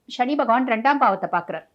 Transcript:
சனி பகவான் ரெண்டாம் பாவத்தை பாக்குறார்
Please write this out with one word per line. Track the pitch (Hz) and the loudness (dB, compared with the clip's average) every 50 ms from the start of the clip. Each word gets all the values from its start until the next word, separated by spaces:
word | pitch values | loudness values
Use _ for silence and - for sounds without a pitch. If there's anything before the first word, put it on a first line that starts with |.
| _ | _
சனி | - - - 247 254 294 | -12 -4 -4 -2 -2 0
பகவான் | 285 269 226 226 254 262 | 0 2 2 2 2 2
ரெண்டாம் | 254 226 220 226 277 285 277 | 0 -2 0 2 2 2 4
பாவத்தை | 277 214 190 190 185 - 180 175 | 2 2 0 0 -4 -4 -4 -4
பாக்குறார் | 175 - 165 160 - _ | -4 -4 -10 -10 -12 _